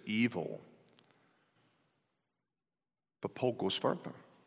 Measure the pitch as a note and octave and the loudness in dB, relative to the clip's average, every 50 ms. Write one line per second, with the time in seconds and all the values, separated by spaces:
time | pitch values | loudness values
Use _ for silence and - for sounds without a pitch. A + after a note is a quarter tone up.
0 | - G#2+ G#2+ A2+ A#2+ A2+ A2 F2 D#2 - G#1 - - - - - - - - - | -6 0 2 4 4 4 2 0 -4 -4 -6 -10 -12 -16 -20 -20 -20 -20 -20 -20
1 | - _ _ _ _ _ _ _ _ _ _ _ _ _ _ _ _ _ _ _ | -20 _ _ _ _ _ _ _ _ _ _ _ _ _ _ _ _ _ _ _
2 | _ _ _ _ _ _ _ _ _ _ _ _ _ _ _ _ _ _ _ _ | _ _ _ _ _ _ _ _ _ _ _ _ _ _ _ _ _ _ _ _
3 | _ _ _ _ - A#2+ - - A#2+ B2 A2+ - - G2 - - - C#3 F#3 F3 | _ _ _ _ -6 -6 -2 0 0 0 2 2 0 0 0 2 2 2 0 0
4 | - - - - - - - - - | -4 -12 -14 -14 -18 -20 -20 -20 -20